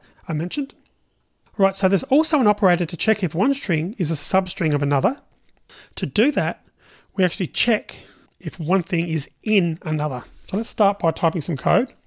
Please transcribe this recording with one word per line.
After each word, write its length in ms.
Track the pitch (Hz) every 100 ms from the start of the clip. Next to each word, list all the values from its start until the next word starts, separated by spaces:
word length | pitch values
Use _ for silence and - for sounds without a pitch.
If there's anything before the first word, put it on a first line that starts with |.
| _ _ -
I 60 |
mentioned. 400 | 151 175 294 269 - _ _ _ _ _ _ _ -
All 80 | 196
right, 100 | -
so 100 | 185
there's 180 | 190
also 360 | - 285 311 285
an 60 | 220
operator 400 | 208 190 175 170
to 100 | -
check 260 | 220 214
if 120 | 165
one 180 | 160 262
string 420 | 269 - 156 170 226
is 120 | 156
a 40 |
substring 600 | 156 - 190 185 - 165
of 80 | 143
another. 380 | 143 143 185 285 _ _ _ _ _ - - -
To 100 | 143
do 260 | - 277
that, 320 | 202 160 - _ _ _ _ _
we 100 | -
actually 240 | 180 - 175
check 480 | - 240 220 - - - _ _ _
if 180 | 165 -
one 240 | 156 190
thing 260 | - 170 175
is 220 | 156 - _
in 340 | 214 214 170 160
another. 420 | 160 156 151 - - - -
So 60 | 196
let's 120 | 226
start 300 | - 196 196
by 140 | 165
typing 300 | - 165 160
some 140 | 156 151
code. 380 | 156 170 254 _